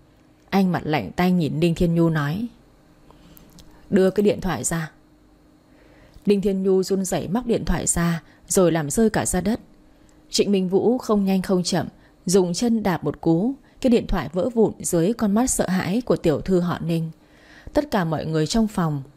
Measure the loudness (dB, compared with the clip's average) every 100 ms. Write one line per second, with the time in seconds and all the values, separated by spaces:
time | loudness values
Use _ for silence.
0 | _ _ _ _ _ 2 2 0 -2 -2
1 | -2 0 2 2 0 0 0 2 0 2
2 | 2 2 -2 -4 -8 -10 _ _ _ _
3 | -20 -20 -20 -20 -20 -20 -20 -20 -2 2
4 | 2 2 0 0 -2 -4 -4 -6 -8 -14
5 | _ _ _ _ _ _ _ _ -20 -20
6 | -20 -6 0 0 0 0 2 2 0 -2
7 | -2 -4 -4 -4 -2 -2 -2 -2 -2 -2
8 | -2 -2 -8 -18 -4 2 4 2 -2 0
9 | 2 2 -2 -2 -2 -4 -8 -20 -20 _
10 | _ _ _ -2 2 0 2 2 2 0
11 | 0 0 2 0 0 0 0 -2 -4 -10
12 | _ _ 0 2 2 0 0 0 0 -2
13 | -4 -4 0 0 0 -4 _ -4 2 2
14 | 2 -4 -4 -4 -2 2 2 0 -2 0
15 | 2 0 0 2 0 0 -2 -2 -2 -2
16 | 0 0 0 0 0 0 0 -4 -4 -4
17 | -4 -10 _ -20 -20 -20 -6 -4 -2 -2
18 | -2 -4 -2 -2 0 0 0 0 -2 -2
19 | -8